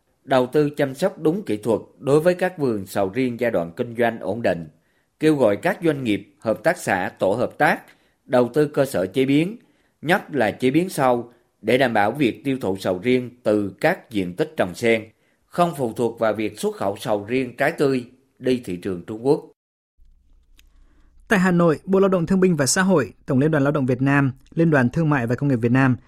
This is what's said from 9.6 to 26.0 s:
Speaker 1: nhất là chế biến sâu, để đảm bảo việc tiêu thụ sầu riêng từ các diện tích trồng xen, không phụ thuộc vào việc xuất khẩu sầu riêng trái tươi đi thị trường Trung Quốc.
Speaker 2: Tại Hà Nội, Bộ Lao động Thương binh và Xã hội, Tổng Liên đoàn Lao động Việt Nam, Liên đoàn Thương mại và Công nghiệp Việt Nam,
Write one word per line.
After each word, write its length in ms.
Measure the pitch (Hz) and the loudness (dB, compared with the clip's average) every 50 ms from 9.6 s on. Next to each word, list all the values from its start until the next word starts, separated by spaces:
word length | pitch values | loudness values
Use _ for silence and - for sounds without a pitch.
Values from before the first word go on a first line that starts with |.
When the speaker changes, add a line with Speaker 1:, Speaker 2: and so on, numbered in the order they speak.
| _ _ _ _ _ _ _ _ | _ _ _ _ _ _ _ _
Speaker 1:
nhất 220 | - 147 180 208 - - | -2 -2 -2 -2 -2 -6
là 200 | 156 131 113 101 | -2 -2 0 0
chế 200 | 90 - 127 131 | -2 0 -2 0
biến 180 | 131 156 180 190 | 0 0 -2 -2
sâu, 420 | - 160 135 127 123 120 117 - _ _ _ _ _ _ | -2 0 0 2 2 0 -4 -10 _ _ _ _ _ _
để 160 | - 107 120 | -2 0 2
đảm 160 | 131 139 123 113 | 2 2 2 2
bảo 180 | 104 101 107 | 2 0 0
việc 320 | 123 147 147 110 101 - - | 0 0 0 0 -2 -2 -6
tiêu 140 | 143 135 127 | -6 -6 -4
thụ 160 | - 95 95 | -4 -4 -6
sầu 220 | 95 - 107 92 90 | -4 -2 -4 -4 -2
riêng 300 | 92 127 127 127 123 120 - _ _ | 0 0 0 0 -2 -6 -14 _ _
từ 300 | 113 107 107 104 95 90 - | 0 0 0 0 -4 -6 -2
các 300 | - 156 - - - _ | -2 -2 -2 -2 -8 _
diện 240 | 110 101 92 90 87 | -6 -4 -4 -4 -4
tích 180 | - - - - | -4 -6 -4 -2
trồng 180 | - 110 92 87 | -4 -4 -4 -4
xen, 300 | - 120 113 113 110 104 104 _ _ _ _ _ _ _ | -2 0 0 0 0 -2 -10 _ _ _ _ _ _ _
không 280 | _ - - 175 170 160 | _ -2 -2 -2 0 0
phụ 160 | 147 131 113 107 | -4 -6 -6 -2
thuộc 260 | - 120 113 113 - | -2 -4 -4 -2 -2
vào 140 | 117 110 104 | -2 -2 0
việc 260 | 107 110 101 98 - | -2 -4 -6 -6 -4
xuất 160 | - 208 208 | -6 -6 -4
khẩu 220 | - 104 98 101 | -4 -4 -4 -4
sầu 280 | 98 - 131 107 101 101 | -4 -4 -2 -2 -2 -2
riêng 300 | 104 123 135 131 120 117 | -4 -4 -4 -4 -4 -4
trái 140 | - 135 151 | -2 -2 -2
tươi 340 | 170 165 151 139 135 127 117 - _ _ _ _ _ _ | 0 0 0 0 0 -2 -4 -8 _ _ _ _ _ _
đi 220 | 131 127 127 123 123 | -2 -2 -2 -2 -2
thị 120 | - 90 | -8 -10
trường 260 | 87 - 104 92 87 85 | -8 -6 -8 -8 -8 -8
Trung 180 | - 110 110 117 | -12 -12 -4 0
Quốc. 200 | 135 151 170 - - _ _ _ _ _ _ _ _ _ _ - - _ _ _ _ _ _ _ _ _ _ _ _ _ _ _ _ _ _ _ _ _ - _ | 0 0 0 -2 -12 _ _ _ _ _ _ _ _ _ _ -20 -20 _ _ _ _ _ _ _ _ _ _ _ _ _ _ _ _ _ _ _ _ _ -20 _
Speaker 2:
Tại 120 | _ 233 185 | _ 2 2
Hà 120 | 180 190 | 4 4
Nội, 280 | 175 170 175 170 147 - - | 4 4 4 4 2 0 0
Bộ 140 | 185 190 190 | 0 2 2
Lao 100 | 196 190 | 4 2
động 160 | 190 180 165 | 2 0 0
Thương 140 | - 196 190 | 0 2 2
binh 160 | 185 185 175 | 4 2 2
và 100 | 147 139 | 2 0
Xã 160 | 123 - 196 | 0 2 2
hội, 320 | 185 196 190 151 123 - - _ _ | 2 4 4 2 2 -2 -8 _ _
Tổng 140 | - 143 127 | 0 2 2
Liên 120 | 139 160 | 2 4
đoàn 120 | 160 143 135 | 2 2 2
Lao 80 | 143 | 2
động 140 | 147 151 131 | 2 0 0
Việt 160 | 123 131 120 | 0 0 0
Nam, 300 | 135 139 139 143 139 131 127 - _ _ - | 2 2 2 2 2 0 -2 -6 _ _ -2
Liên 160 | 160 170 170 | 0 2 4
đoàn 200 | 151 139 123 123 | 4 4 2 2
Thương 200 | - 165 165 151 | 0 0 0 2
mại 180 | 147 131 117 | 0 0 0
và 80 | 113 123 | -2 -2
Công 140 | - 147 143 | -2 0 0
nghiệp 60 | 135 | 0
Việt 160 | 113 117 117 | 0 2 2
Nam, 240 | 123 131 135 127 123 - | 4 4 4 2 2 -2